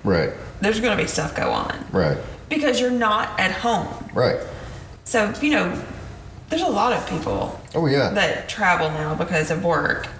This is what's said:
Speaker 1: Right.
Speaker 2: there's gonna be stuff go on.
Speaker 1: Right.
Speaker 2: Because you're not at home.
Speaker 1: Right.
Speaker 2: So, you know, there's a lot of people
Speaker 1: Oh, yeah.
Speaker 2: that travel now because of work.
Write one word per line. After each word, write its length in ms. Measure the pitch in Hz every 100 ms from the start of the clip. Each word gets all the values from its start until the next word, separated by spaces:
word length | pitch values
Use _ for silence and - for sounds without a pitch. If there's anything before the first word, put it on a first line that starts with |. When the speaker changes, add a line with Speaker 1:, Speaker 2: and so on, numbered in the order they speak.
Speaker 1:
Right. 280 | 101 87 76 - - -
Speaker 2:
there's 180 | 196 220
gonna 180 | 233 196
be 60 | 156
stuff 280 | - 156 -
go 160 | -
on. 340 | - - - -
Speaker 1:
Right. 260 | 95 80 71 - - -
Speaker 2:
Because 300 | 302 285 240
you're 80 | 247
not 480 | 247 220 214 - -
at 120 | 185
home. 360 | 185 233 214 - - -
Speaker 1:
Right. 260 | - 123 85 - - - - - -
Speaker 2:
So, 300 | - 240 208 226
you 100 | 294
know, 300 | 262 180 - - - - - - - -
there's 120 | 330
a 40 | 359
lot 240 | 208 233
of 140 | 220 -
people 520 | 180 - 98 101 - - -
Speaker 1:
Oh, 100 | -
yeah. 240 | 139 127
Speaker 2:
that 400 | 202 180 - -
travel 400 | - 190 170 160
now 240 | 156 151 156
because 360 | 170 165 156
of 120 | 160
work. 440 | 170 151 147 - -